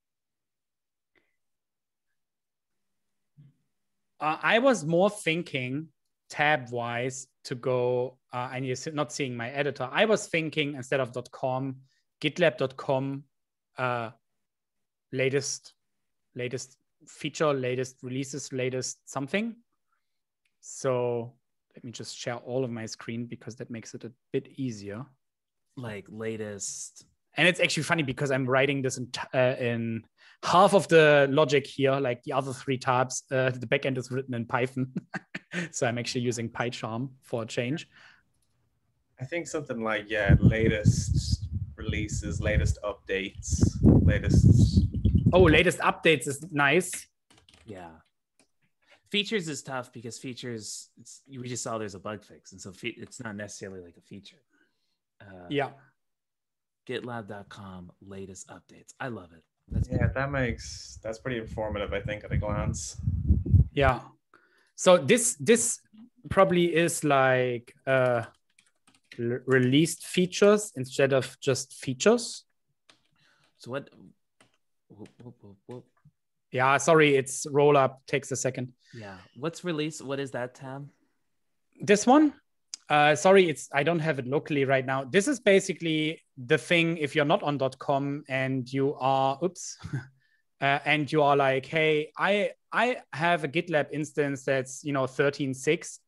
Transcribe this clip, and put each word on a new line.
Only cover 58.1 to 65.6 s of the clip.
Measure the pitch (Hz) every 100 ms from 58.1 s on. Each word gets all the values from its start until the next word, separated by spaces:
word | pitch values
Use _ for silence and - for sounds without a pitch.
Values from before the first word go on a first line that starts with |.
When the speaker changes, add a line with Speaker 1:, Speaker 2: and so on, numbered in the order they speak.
| 98 95 92 -
Speaker 2:
updates. | 107 _ - - _
I | 131
love | 107 85
it. | 82 _ _ _
That's | - -
Speaker 3:
Yeah, | - 117
Speaker 2:
good. |
Speaker 3:
that | 131 139
makes, | 143 123 117 - - - -
that's | 110 110
pretty | 135 120
informative, | 110 113 107 104 98
I | 98
think, | 107 104
at | -
a | 110
glance. | 107 104 107 - - - - - - - - - -
Speaker 1:
Yeah. | - 135 117 - _ _ _ _ _ _ -
So | 185 180
this, | 135 233 - -
this | 135 233